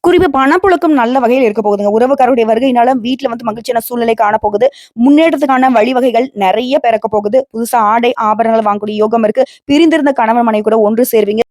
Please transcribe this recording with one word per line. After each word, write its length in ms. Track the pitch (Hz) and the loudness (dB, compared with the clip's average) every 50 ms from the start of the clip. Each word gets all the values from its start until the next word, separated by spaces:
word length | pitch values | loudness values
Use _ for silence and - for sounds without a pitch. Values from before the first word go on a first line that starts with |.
| - | 2
குறிப்பா 220 | 349 370 359 370 359 277 | 2 2 4 2 2 0
பணப்புழக்கம் 600 | 269 269 269 311 370 370 392 359 330 - 330 311 269 | 0 0 2 0 2 2 2 0 2 0 0 0 2
நல்ல 160 | 233 226 254 269 247 | 0 0 0 0 0
வகையில் 220 | 226 247 269 262 | 2 2 2 0
இருக்க 160 | 220 214 226 214 | 0 0 -2 -2
போகுதுங்க. 280 | 208 202 202 202 208 208 | -2 -2 0 -2 -2 0
உறவுக்காரருடைய 500 | 226 240 254 277 277 254 233 269 240 226 220 | 0 2 0 2 2 2 2 2 0 0 0
வருகையினால 460 | 220 226 254 269 247 240 233 247 269 254 208 | 0 0 0 0 2 2 2 2 0 -2 -2
வீட்டுல 260 | 240 262 247 277 247 | -4 -6 -4 -6 -8
வந்து 140 | 233 233 240 233 | -8 -6 -8 -8
மகிழ்ச்சியான 340 | 214 233 214 - 247 233 220 | -8 -8 -8 -6 -6 -6 -4
சூழ்நிலை 300 | - 247 240 233 226 226 - | -6 -6 -4 -2 -2 0 0
காணப்போகுது. 460 | 226 208 214 220 - 208 208 208 240 277 - - - _ _ 220 233 | 0 0 0 -2 -2 -2 -2 0 0 0 -2 -4 -20 _ _ 0 2
முன்னேற்றத்துக்கான 680 | 269 285 302 320 330 320 277 294 277 285 254 262 262 247 | 4 4 4 4 2 0 0 -2 0 0 2 2 2 2
வழிவகைகள் 500 | 226 208 247 262 - 254 262 220 226 254 254 _ 202 196 | 2 2 2 0 0 0 0 0 0 -2 -2 _ -2 -2
நிறைய 360 | 185 196 214 247 247 269 285 - | 0 0 0 -2 -2 -2 -2 0
பிறக்க 220 | 240 226 214 - 220 | 0 -2 -2 -2 -2
போகுது. 320 | 220 208 208 208 208 262 262 _ | -4 -2 -2 0 0 0 -2 _
புதுசா 300 | - 226 233 226 - 240 220 208 | -8 -8 -6 -2 -2 0 2 2
ஆடை 200 | 220 240 240 240 - - 226 214 | 0 2 0 0 -2 -2 -2 -2
ஆபரணங்கள் 380 | 214 214 226 226 226 226 220 208 | 0 0 0 0 0 0 0 0
வாங்கக்கூடிய 280 | 202 208 208 214 214 214 214 | -2 -2 -4 -8 -2 -2 -2
யோகம் 220 | 214 226 233 220 208 | 0 0 0 0 0
இருக்கு. 160 | 214 262 262 - - _ _ - | 0 0 -2 -2 -4 _ _ -2
பிரிந்திருந்த 460 | 277 302 330 320 311 320 277 285 277 - | 2 2 4 2 2 2 0 0 0 0
கணவன் 280 | 233 220 226 240 233 233 | 0 0 0 0 0 0
மனைவி 180 | 220 214 214 214 | 0 0 0 0
கூட 120 | 214 220 214 202 | 2 2 2 0
ஒன்று 180 | 226 220 254 - | 2 0 -2 0
சேர்வீங்க. 320 | - 220 208 202 214 220 247 _ | 2 0 0 0 -2 -4 -4 _